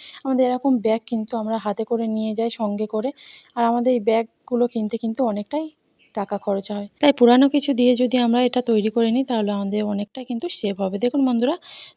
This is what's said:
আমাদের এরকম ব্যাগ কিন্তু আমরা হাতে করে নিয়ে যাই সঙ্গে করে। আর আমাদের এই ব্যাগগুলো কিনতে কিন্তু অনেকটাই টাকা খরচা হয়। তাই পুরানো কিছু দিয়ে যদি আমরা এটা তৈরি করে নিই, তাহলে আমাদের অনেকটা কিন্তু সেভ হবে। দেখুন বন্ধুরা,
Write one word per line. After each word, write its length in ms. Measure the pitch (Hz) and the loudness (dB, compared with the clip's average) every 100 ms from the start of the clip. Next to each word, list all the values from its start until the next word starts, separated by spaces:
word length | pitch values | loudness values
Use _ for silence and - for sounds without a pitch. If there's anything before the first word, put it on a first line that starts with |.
| - - | -16 -10
আমাদের 220 | 269 262 254 | -4 2 2
এরকম 280 | 254 277 254 | 2 0 0
ব্যাগ 240 | 208 226 - | 2 -2 -2
কিন্তু 280 | 226 214 233 | -6 -4 -6
আমরা 200 | 214 220 | -4 -4
হাতে 260 | 202 202 220 | -4 -4 -2
করে 200 | 233 226 | -2 -2
নিয়ে 240 | 220 220 214 | -2 -2 -2
যাই 140 | 226 | -4
সঙ্গে 360 | - 214 208 214 | -2 -4 -2 -4
করে। 220 | 214 240 - - - _ | -2 -4 -6 -18 -20 _
আর 100 | 254 | -2
আমাদের 280 | 233 240 240 | 0 2 2
এই 80 | 247 | 2
ব্যাগগুলো 640 | 208 226 226 _ - 240 240 | 2 0 0 _ -6 0 0
কিনতে 280 | 233 214 233 | 0 -4 -4
কিন্তু 260 | 226 226 | -4 -2
অনেকটাই 440 | 247 208 208 294 320 - _ _ _ - | -2 -2 -4 -6 -6 -10 _ _ _ -8
টাকা 200 | 196 202 | -6 -4
খরচা 360 | - 196 196 208 | -2 -4 -4 -8
হয়। 120 | 208 - | -8 0
তাই 120 | 294 | 2
পুরানো 320 | 277 240 247 277 | 6 6 6 6
কিছু 220 | 285 285 | 2 0
দিয়ে 180 | 240 247 240 | 2 4 4
যদি 220 | 247 254 | 2 2
আমরা 220 | 240 233 | 2 2
এটা 180 | 247 247 | 2 0
তৈরি 280 | 247 220 208 | 0 0 2
করে 200 | 226 226 | 0 2
নিই, 140 | 233 269 | 0 0
তাহলে 260 | 233 208 | -2 -2
আমাদের 300 | 202 202 208 208 | -2 -2 -2 -2
অনেকটা 360 | 202 208 - | -4 -6 -10
কিন্তু 240 | 247 233 349 | -8 -6 -6
সেভ 260 | - 202 190 | -6 -6 -4
হবে। 160 | 190 196 | -4 -2
দেখুন 240 | 247 285 262 | -2 2 2
বন্ধুরা, 300 | 233 247 339 - - - | 2 0 -2 -8 -20 -20